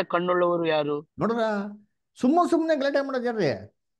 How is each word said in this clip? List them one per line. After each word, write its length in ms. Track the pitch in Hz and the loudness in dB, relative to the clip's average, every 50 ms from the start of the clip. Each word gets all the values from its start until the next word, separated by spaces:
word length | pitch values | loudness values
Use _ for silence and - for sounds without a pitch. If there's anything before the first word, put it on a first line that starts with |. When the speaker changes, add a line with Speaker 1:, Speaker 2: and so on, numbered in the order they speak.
| 185 | 2
Speaker 1:
ಕಣ್ಣುಳ್ಳವರು 600 | - - 170 175 180 180 180 180 175 175 170 170 | 2 0 -2 0 2 2 2 2 2 2 0 0
ಯಾರು? 460 | 165 156 151 147 147 147 147 160 _ - - | 2 2 0 0 0 -2 -4 -6 _ -8 -4
Speaker 2:
ನೋಡ್ರ, 200 | 165 208 233 240 220 220 208 202 202 208 208 - - _ _ _ _ _ _ | -2 -2 0 0 -2 -2 -2 -4 -6 -8 -10 -16 -20 _ _ _ _ _ _
ಸುಮ್ಮ 240 | - - 254 311 349 339 254 | -2 0 2 4 4 4 4
ಸುಮ್ಮನೆ 260 | 339 320 320 320 320 | 2 0 2 2 0
ಗಲಾಟೆ 300 | 277 269 277 285 285 277 | 0 0 0 0 0 -2
ಮಾಡೋದು 200 | 269 262 254 233 | -2 -4 -4 -4
ಯಾರ್ರಿ? 480 | 240 233 220 185 139 113 95 101 - _ _ _ _ _ | -4 -2 0 0 0 -2 -2 -8 -18 _ _ _ _ _